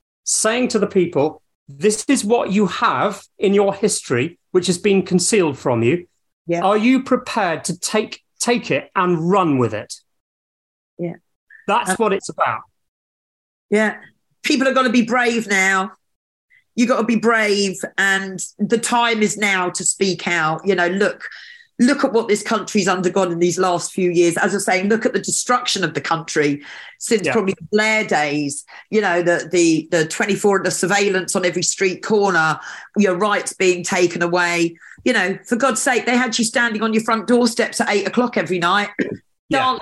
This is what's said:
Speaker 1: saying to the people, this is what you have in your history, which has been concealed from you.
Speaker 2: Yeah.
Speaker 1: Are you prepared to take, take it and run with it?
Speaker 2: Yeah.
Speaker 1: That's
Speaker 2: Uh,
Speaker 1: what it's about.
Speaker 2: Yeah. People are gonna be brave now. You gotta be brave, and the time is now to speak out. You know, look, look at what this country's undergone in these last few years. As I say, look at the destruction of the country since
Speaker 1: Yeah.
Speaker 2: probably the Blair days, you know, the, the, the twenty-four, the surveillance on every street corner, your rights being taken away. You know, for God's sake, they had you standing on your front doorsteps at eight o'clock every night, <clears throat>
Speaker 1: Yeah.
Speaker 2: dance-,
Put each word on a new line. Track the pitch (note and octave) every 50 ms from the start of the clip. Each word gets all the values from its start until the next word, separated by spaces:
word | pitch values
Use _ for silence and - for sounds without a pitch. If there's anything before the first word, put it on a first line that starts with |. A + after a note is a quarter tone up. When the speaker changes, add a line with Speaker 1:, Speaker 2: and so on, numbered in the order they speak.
| _ _ _ _ _
Speaker 1:
saying | - - - - A3 A3+ B3 B3+ A#3+
to | - G#3+
the | F#3+
people, | G3 - G3 F3+ - - D3 C#3 D#3 D3+ - _ _ _ _ _
this | - C#3 C#3 D#3 G#3+ G#3 - -
is | - C#4 - -
what | G3+ A#3+ A#3+ - -
you | F#3 G#3+ G#3
have | F3 - - A#3+ G#3+ D3 B2+ D3 G#3 G3 - - _ _ -
in | - F#3+ G3+
your | G3+ G3+ G3 -
history, | - - G3+ G3+ - - - C#3+ A#2+ C3 E3+ - _ _ _
which | - F#3 F3
has | F#3+ F3
been | F3 - G#3 G3 G3 F#3
concealed | - F3+ F3+ - - A#3+ G#3 F3 D3+ C3
from | - - C#3+ B2 A2+
you. | A2+ A#2+ D#3+ F3 E3+ - _ _ _ _ _ _ _
Speaker 2:
Yeah. | E3 E3+ E3+
Speaker 1:
Are | F3+ F#3+ G#3
you | G#3+ G#3+ B3 C4 C4 C4+
prepared | - B3+ B3 - - - A#3 G3+ F3 D#3+ D3+ -
to | - E3+ -
take, | - - - G#3+ - - - - _ _ _ -
take | - A#3+ B3 A#3+ - -
it | D3 C3 - - -
and | G3 F3+ F3+ F3+ D#3+ D#3+ E3+
run | F#3+ G3+ F3+ D#3+ C#3+
with | C3 A#2+ A2 G#2+
it? | G#2 B2 - - - _ _ _ _ _ _ _ _ _ _ _ _ _ _ _ _ _ _ _ -
Speaker 2:
Yeah. | F3 E3+ - - _ _ _ _ _ _ - - _
Speaker 1:
That's | - G3 - G3 G3+
Speaker 2:
Uh, | -
Speaker 1:
what | - A3 G#3 G3
it's | F#3+ - -
about. | - - D#3+ C3 A2+ A2 - _ _ _ _ _ _ _ _ _ _ _ _ _ _ _ _ _ _ _ _ -
Speaker 2:
Yeah. | G3+ G#3+ A3 G#3 - - - - _ _ _ _ _ _ -
People | - D#4 B3 C4+
are | C4+ B3
gonna | C4 B3+ B3+
be | G#3 B3 A3
brave | - A3+ B3+ A#3+ A#3+ A#3+ A#3 A3+
now. | G3 G3+ F#3+ F#3+ F#3+ G3 F#3+ F#3+ G#3 - _ _ _ _ _ _ _ _ _ _ _ _ _ _ _ _
You | G#3+ A#3+
gotta | A3 B3+ G#3 A3
be | A3+ A#3
brave, | G#3+ - A#3 A#3 A3 G#3+ G#3 G3 G3+ G3+ G3 F3+ - - - -
and | - G3 G3 F#3+ G3 G3 F#3+ F#3+ F3 - - -
the | - G#3 E3+ A#3
time | A3+ A#3 - B3 A#3+ A#3 A#3 A#3 A3
is | G#3+ G3 -
now | - G#3+ G3+ G3 F#3 F3+ F3+
to | E3+ - F3+
speak | - - - G3+ F#3+ F3 E3 -
out. | F#3 F3 E3+ D#3 D#3 D#3+ - -
You | F#3+ G3
know, | F3+ F3
look, | F3 F#3 G3 G3+ - - - - - - - - - - - - _ _ -
look | A#3+ B3 C#4+ C#4 -
at | - G3+
what | A#3 -
this | - G#3 G#3 -
country's | - A3+ G#3 F#3 - - G#3 F3+
undergone | F#3+ F3+ F#3 F3+ F3 E3+ G3 F#3 F3+
in | E3+ E3
these | F3 F3 F3 F#3
last | F#3 F#3 F3 E3+ E3+ -
few | - - F#3 F3+
years. | E3+ E3+ F3 E3+ E3
As | - - G#3 G3+
I | G3
say, | G3 - F#3 F#3 F#3
look | G3+ A3+ A3 -
at | B3 -
the | G#3
destruction | E3 - - - - - B3 B3 B3 - - G3 F3+
of | D#3 -
the | C#3+
country | - - D#3+ D#3+ D3+ - - D#3+ D3+ D3 C#3+ C#3+ - - - - - - - -
since | - - A#3 G#3 F#3
Speaker 1:
Yeah. | D3+ -
Speaker 2:
probably | A3+ F#3+ G3 G3 -
the | D#3+ -
Blair | - G#3+ G#3+ A3 A3 A3 G#3+
days, | - F#3+ D3+ D3+ D3 C#3+ D3 D3 C#3+ C#3+ - - - - - - _
you | G3 G#3+
know, | G#3 F#3+ E3+ F3+
the, | F3 E3+ E3+ D3+ - D#3+
the, | - F3 E3+ E3 D#3+ D#3 D#3 -
the | F3 E3 D#3
twenty-four, | D#3+ - - A3 G#3 G3 - - G#3 G3 F#3+ -
the | F#3
surveillance | - - - E3+ G3+ G3+ G3+ G3+ F#3+ F#3 F3 - -
on | G3 F3+
every | F3+ - D#3 -
street | - - - G3 F#3+ F3 - -
corner, | - A3 G#3 G3+ G3 F3+ E3 D#3+ D#3 D3+ - - - - - - - -
your | G#3 G3+ F#3+ F3+
rights | F3 G#3 G#3 G#3 G3 - - -
being | - F#3+ F#3 F3+ F3 E3+
taken | - G3+ F3+ F3+ E3+ - F3+
away. | F3 F3 E3+ F3+ F3 F3 E3+ E3+ E3+ E3+ E3+ - - - - - -
You | B3+ B3
know, | G#3+ F#3 F3+ F#3+ F#3+ -
for | - A#3+
God's | A3 C4+ C4+ - -
sake, | - C#4 B3 A3+ -
they | A#3 B3+
had | A#3+ B3+ B3 A3
you | - A#3
standing | A3 - B3 A#3+ A#3 G#3+ G#3+ G#3+
on | A3 A3
your | A3 A3
front | - A3+ A3 F#3
doorsteps | G3 A#3+ A#3+ B3 A#3+ A#3 - G#3+ - - -
at | A3+ -
eight | G#3 G3+ G3
o'clock | - - - B3 A#3 -
every | G#3 F3 D#3 F#3 F3+
night, | E3 F3 F#3 G#3 G#3 G3 - -
<clears throat> | - - - - _ _ _ _ _ -
Speaker 1:
Yeah. | C4 C4+ C4
Speaker 2:
dance-, | C4 B3+ -